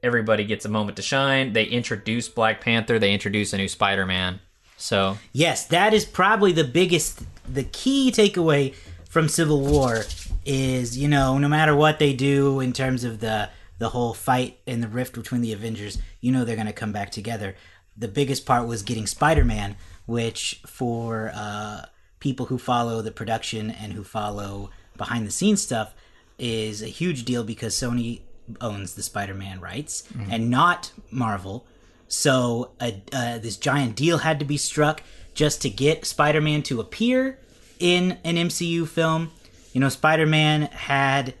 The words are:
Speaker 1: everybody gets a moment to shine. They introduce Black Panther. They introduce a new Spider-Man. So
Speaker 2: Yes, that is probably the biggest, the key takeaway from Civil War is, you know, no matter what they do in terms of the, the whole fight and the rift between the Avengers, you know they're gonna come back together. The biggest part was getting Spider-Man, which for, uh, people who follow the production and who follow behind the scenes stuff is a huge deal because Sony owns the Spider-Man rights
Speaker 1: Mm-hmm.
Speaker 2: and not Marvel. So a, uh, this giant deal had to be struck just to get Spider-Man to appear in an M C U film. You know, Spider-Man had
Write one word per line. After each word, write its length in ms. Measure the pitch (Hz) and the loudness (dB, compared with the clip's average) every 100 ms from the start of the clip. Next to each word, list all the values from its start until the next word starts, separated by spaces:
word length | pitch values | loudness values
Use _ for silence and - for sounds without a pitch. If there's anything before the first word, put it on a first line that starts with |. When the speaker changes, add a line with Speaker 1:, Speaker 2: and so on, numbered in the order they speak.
Speaker 1:
everybody 420 | 123 120 110 107 | 2 0 2 2
gets 200 | 104 104 | 2 -4
a 40 | - | -2
moment 280 | 107 104 98 | -2 -2 -4
to 60 | |
shine. 500 | - 135 139 135 135 | -2 0 2 2 2
They 120 | 110 | 0
introduce 640 | 107 123 117 110 - 117 117 | 2 0 -2 -4 -2 -4 -4
Black 320 | - 110 110 | 0 0 2
Panther. 380 | - 117 110 113 | 2 0 2 2
They 140 | 104 | 4
introduce 400 | 101 101 104 101 | 2 0 0 0
a 60 | 98 | -2
new 100 | 95 | -4
Spider-Man. 720 | - 101 98 95 92 92 95 - _ _ _ | 0 0 0 0 0 -2 -6 -14 _ _ _
So 420 | - 104 95 104 - | -2 0 2 -2 -8
Speaker 2:
Yes, 340 | 131 165 135 - | 0 0 0 0
that 280 | 165 208 | 2 4
is 100 | 214 | 4
probably 480 | 214 - 185 220 202 | 0 2 4 6 4
the 120 | 165 | 4
biggest, 580 | 143 127 185 165 - - - - - | 2 2 2 2 0 -8 -16 -16 -8
the 120 | 127 | -6
key 460 | 131 - - 277 262 | -6 -4 0 4 2
takeaway 640 | - 208 196 165 143 135 - - - - | 6 4 4 4 4 2 -4 -18 -18 -2
from 200 | 165 156 | 0 2
Civil 320 | - 156 147 | 2 2 4
War 440 | 139 147 131 113 104 - - - - | 4 4 4 0 -2 -8 -6 -6 -2
is, 500 | 135 131 127 120 123 | 0 0 0 -2 -2
you 80 | 143 | 2
know, 300 | 147 135 135 | 4 4 4
no 100 | 143 | 2
matter 280 | 151 156 143 | 4 4 6
what 220 | 151 156 | 6 6
they 140 | 147 | 2
do 460 | 131 135 139 139 135 | 4 2 4 4 2
in 120 | 131 | 0
terms 320 | 127 131 127 | 0 0 0
of 160 | 120 113 | -4 -4
the, 300 | 113 110 104 - - - | -2 -2 -4 -10 -20 -6
the 120 | 113 | -4
whole 240 | 123 120 | 0 -2
fight 440 | 107 - 127 127 - - | -2 0 0 0 -6 -8
and 160 | 120 | -4
the 60 | 117 | -4
rift 240 | 113 123 | -4 -6
between 280 | - 107 123 | -8 -4 -2
the 100 | 117 | -2
Avengers, 460 | 104 113 110 104 - - - | -4 -6 -8 -8 -8 -10 -4
you 120 | 120 | 0
know 120 | 131 | 0
they're 120 | 117 113 | 0 -2
gonna 160 | 107 | -4
come 200 | 104 110 | -6 -6
back 180 | 104 101 | -6 -8
together. 420 | - 104 113 98 98 - - _ | -8 -8 -8 -8 -10 -20 -20 _
The 140 | - 107 | -10 -6
biggest 380 | 101 139 131 - | -2 0 -2 0
part 200 | 123 117 | 0 0
was 160 | 117 | -6
getting 240 | 101 117 107 | -6 -6 -6
Spider-Man, 680 | - 147 156 127 110 101 101 - - - | 0 4 6 4 2 -4 -8 -16 -18 -6
which 560 | 117 113 110 - - - | -2 -2 -4 -8 -8 -16
for, 640 | - 123 117 117 113 110 | -6 -4 -4 -4 -4 -6
uh, 480 | 104 104 104 107 104 - _ _ _ | -8 -8 -8 -10 -12 -16 _ _ _
people 260 | 143 127 123 | -4 -4 -4
who 100 | 127 | -4
follow 460 | - 123 117 113 | 0 0 0 -2
the 80 | 110 | -6
production 600 | 104 113 113 - 110 107 | -8 -4 -4 -4 -6 -6
and 220 | 110 107 | -8 -10
who 100 | 98 | -12
follow 680 | 98 110 104 101 101 101 101 - - - | -8 -6 -6 -6 -8 -10 -12 -16 -20 -12
behind 300 | 98 120 107 | -6 -4 -4
the 40 | |
scenes 300 | - 196 202 | 0 2 2
stuff 320 | - 117 107 - - - _ _ | 0 -4 -6 -10 -20 -20 _ _
is 420 | 120 113 107 107 | -6 -4 -4 -6
a 60 | 110 | -10
huge 380 | - 175 147 117 | -4 -4 -4 -2
deal 180 | 123 | -4
because 300 | 110 113 113 | -4 -6 -6
Sony 480 | - 123 120 117 117 - - - 110 | -4 -2 -2 -4 -6 -12 -20 -18 -10
owns 320 | 117 101 95 | -8 -6 -10
the 80 | - | -10
Spider-Man 580 | - 104 101 98 98 92 | -8 -6 -6 -8 -10 -12
rights 440 | 90 98 151 - - - | -10 -10 -8 -10 -10 -10
Speaker 1:
Mm-hmm. 140 | 98 | -6
Speaker 2:
and 160 | 113 113 | -2 0
not 420 | 123 170 175 - - - | 4 4 2 -6 -18 -12
Marvel. 560 | 120 117 101 95 107 - _ - _ _ | -4 -2 -2 -6 -12 -14 _ -20 _ _
So 640 | - 151 131 123 117 123 - | -2 2 4 2 -2 -6 -6
a, 200 | 123 101 - | -8 -8 -8
uh, 260 | 135 120 117 | -6 -4 -6
this 180 | 113 101 | -10 -4
giant 380 | - 135 127 104 | 0 0 0 0
deal 220 | 156 165 | 2 2
had 200 | 160 151 | 2 -2
to 40 | |
be 120 | 147 143 | -2 -2
struck 460 | - - 147 156 - - - | -2 2 2 2 -8 -20 -16
just 260 | - 151 - | 0 0 2
to 80 | 143 | -4
get 340 | 101 139 160 - | 2 2 2 -4
Spider-Man 560 | - 147 156 151 151 | 0 2 4 2 0
to 160 | - 123 | 0 -4
appear 580 | 107 - 233 254 262 262 - - - - | -4 -2 2 2 0 -4 -20 -20 -20 0
in 400 | 180 180 180 - | 2 4 2 -2
an 120 | 170 170 | -2 0
M 120 | 170 | 0
C 160 | - 170 | 0 -2
U 200 | 170 160 | -2 -2
film. 440 | - 165 160 160 - - - - | 0 0 0 -2 -10 -20 -20 -6
You 80 | - | 0
know, 80 | 135 | 2
Spider-Man 760 | - 156 160 156 156 156 151 | 2 2 4 4 4 4 2
had 720 | 147 - - 139 139 135 131 - | 0 -6 -2 0 2 0 -2 -10